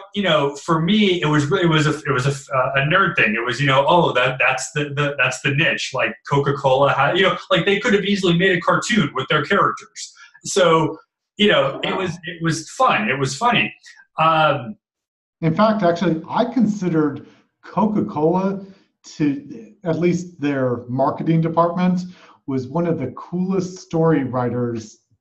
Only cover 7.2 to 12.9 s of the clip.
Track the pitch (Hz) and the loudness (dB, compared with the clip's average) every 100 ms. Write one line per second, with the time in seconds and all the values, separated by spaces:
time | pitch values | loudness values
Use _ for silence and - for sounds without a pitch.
7.2 | 185 175 - 180 196 202 240 202 190 202 | 2 0 -2 0 2 0 2 2 2 0
8.2 | 190 170 190 170 180 165 - 214 139 - | 2 2 2 2 0 0 0 0 0 -2
9.2 | - 156 143 196 - - - - - - | -2 -2 0 0 0 -2 -12 -18 -18 -20
10.2 | - _ 143 202 175 165 156 - _ _ | -20 _ -4 2 4 4 2 -4 _ _
11.2 | _ - 208 143 - - 196 190 175 - | _ 0 4 4 2 -2 -4 -4 -4 -6
12.2 | 170 170 165 147 - - 262 | -12 -4 -2 -2 -4 0 2